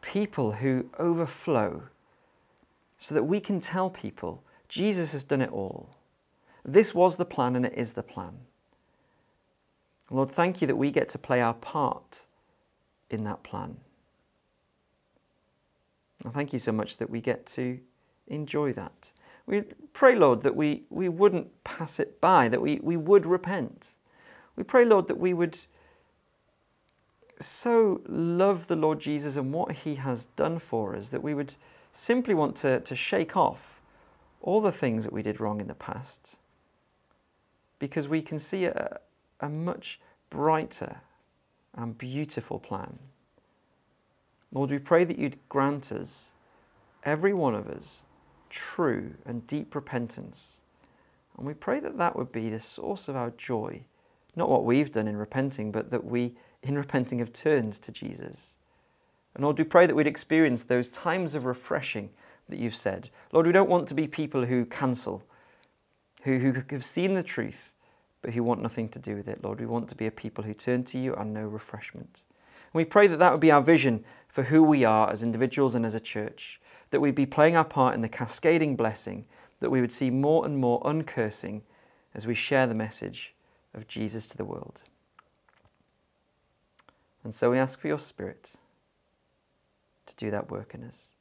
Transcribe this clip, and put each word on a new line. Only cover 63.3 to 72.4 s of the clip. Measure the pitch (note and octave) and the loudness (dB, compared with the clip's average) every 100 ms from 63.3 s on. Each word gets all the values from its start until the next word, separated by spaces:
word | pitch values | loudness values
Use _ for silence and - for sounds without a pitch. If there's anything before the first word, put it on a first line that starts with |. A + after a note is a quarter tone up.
Lord, | D3+ E3 | 2 6
we | |
don't | F3 G3 | 6 6
want | F3 D#3+ | 4 0
to | |
be | D3 D3+ | -4 -4
people | D3+ D3+ C#3 | -4 -4 -2
who | B2 B2+ A#2+ | 0 0 0
cancel, | - C3+ B2 - G2 - _ _ _ _ _ _ _ _ _ | -2 -2 -2 -4 -8 -12 _ _ _ _ _ _ _ _ _
who, | C3+ C3 | -2 0
who | C3 B2+ C3 | 2 0 -4
have | C#3+ | -10
seen | B2+ - F3+ | -8 -2 0
the | F#3+ | 0
truth, | F3+ - A2 - - _ _ _ _ _ | -2 -6 -6 -8 -20 _ _ _ _ _
but | - | -8
who | A#2 | -2
want | A#2 A#2 | 0 0
nothing | A#2 A2+ A2+ | -2 -6 -8
to | - | -8
do | - G#2 | -10 -8
with | G2+ | -8
it, | G#2 | -8
Lord. | G2 G#2 | -6 -6
We | A#2 | -6
want | A#2 A#2 | -6 -6
to | |
be | - A2 | -6 -8
a | |
people | - A#2 - | -6 -12 -10
who | G#2+ | -10
turn | G#2+ - B2 | -8 -2 -2
to | B2 C3 | -2 -6
you | C3 - | -6 -6
and | G#2+ | -6
know | G#2+ G#2+ | -6 -8
refreshment. | G#2+ - A2 - - - - _ _ | -10 -12 -16 -14 -16 -18 -20 _ _